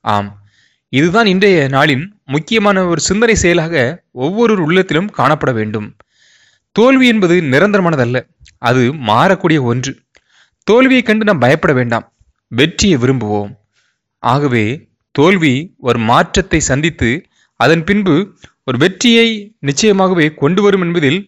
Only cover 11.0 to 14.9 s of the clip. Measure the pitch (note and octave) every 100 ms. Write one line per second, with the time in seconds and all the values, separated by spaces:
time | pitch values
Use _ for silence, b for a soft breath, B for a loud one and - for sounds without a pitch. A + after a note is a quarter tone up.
11 | A#3+ G#3+ G#3+ F#3+ A#2+ D#3+ F3+ C3 A#2+ A2+
12 | - _ _ _ _ A2+ D#3 - G#3 D3
13 | B2 C3+ G#2 G#2 G2+ - _ _ _ _
14 | _ _ A#2 C3 D3 A#2+ G#2+ C#3+ _